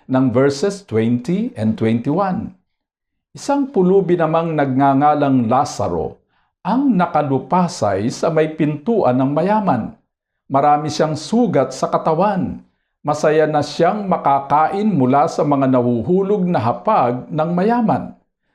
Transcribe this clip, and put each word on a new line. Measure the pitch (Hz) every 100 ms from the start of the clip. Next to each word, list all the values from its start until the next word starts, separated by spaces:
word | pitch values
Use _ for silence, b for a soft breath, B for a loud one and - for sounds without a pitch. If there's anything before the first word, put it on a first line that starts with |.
| b
ng | 131 131
verses | 117 139 139 202 185
twenty | - 110 113 120 165 190 240
and | - 110 110
twenty-one. | 110 117 135 165 196 - - - _ _ _ _ _ _ _
Isang | - - 285 269
pulubi | 196 180 196 170 175
namang | 156 165 170 151
nagngangalang | 135 127 139 135 147 147 143 131 113
Lazaro | 131 143 - 98 85 69 - _ _ _ _ 185
ang | 247 285 185
nakalupasay | 170 151 143 131 - 180 175 - 104 98 110
sa | - -
may | 160 156 -
pintuan | 151 147 - 220 127 127
ng | 135
mayaman. | 151 185 214 190 120 - - _ _ _ _ -
Marami | 135 147 147 151
siyang | - 156
sugat | 147 - 226 226 139 131 -
sa | 170
katawan. | - 165 160 208 190 117 - - _ _ _
Masaya | 143 151 160 156
na | 151 151
siyang | 139 - 170 214 196
makakain | - 143 139 - 151 156 196 214
mula | 156 127 139 165
sa | -
mga | 151 139 135
nahuhulog | 127 120 120 107 185 196 208 180
na | 160
hapag | 113 - 226 208 123 127 -
ng | 151 165
mayaman. | 175 208 240 208 127 - - _ _ _